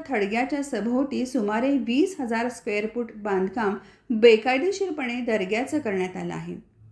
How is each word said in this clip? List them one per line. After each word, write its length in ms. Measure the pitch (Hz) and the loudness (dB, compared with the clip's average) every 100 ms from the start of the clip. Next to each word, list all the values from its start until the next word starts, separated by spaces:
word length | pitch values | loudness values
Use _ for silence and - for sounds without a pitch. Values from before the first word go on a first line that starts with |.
| 311 | -2
थडग्याच्या 540 | 233 202 226 269 285 | -2 0 0 -2 -2
सभोवती 600 | 277 220 220 247 285 233 254 | -4 -2 0 0 0 -2 -2
सुमारे 520 | 262 202 220 269 277 | 0 0 0 2 0
वीस 380 | 226 254 381 - | 2 2 2 0
हजार 300 | 233 226 240 | -2 -2 -2
स्क्वेअर 360 | - - 208 214 240 | -6 -4 -2 -2 -4
फूट 160 | 226 214 | -6 -6
बांधकाम 600 | 208 185 190 247 202 202 - - - | -2 0 0 0 -2 -2 -8 -12 -4
बेकायदेशीरपणे 1040 | 220 233 220 254 269 359 392 370 302 247 | 6 8 8 4 0 0 0 -2 -4 -4
दर्ग्याचं 640 | 247 233 214 185 214 269 302 | -4 0 0 0 -2 -2 -2
करण्यात 380 | 220 190 185 185 | -2 -2 -4 -6
आलं 160 | 175 | -8
आहे. 420 | 165 170 175 - _ - | -8 -10 -12 -16 _ -20